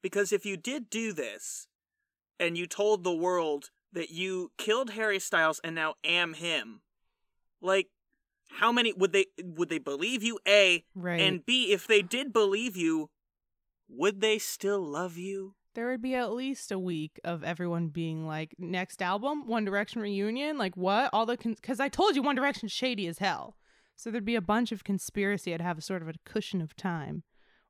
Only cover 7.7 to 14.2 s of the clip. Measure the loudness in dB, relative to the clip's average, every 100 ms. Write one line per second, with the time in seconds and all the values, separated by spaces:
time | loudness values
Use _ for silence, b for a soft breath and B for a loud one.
7.7 | 2 2 _ _ _ _ _ _ 2 2
8.7 | 4 2 4 2 4 2 -2 -12 -4 -2
9.7 | -2 -4 -4 -2 -2 -2 -2 6 8 8
10.7 | 4 -2 -8 -4 2 2 2 0 2 4
11.7 | 2 6 4 4 -2 0 4 4 4 -2
12.7 | 0 2 2 -2 _ _ _ _ _ _
13.7 | _ _ 0 0 2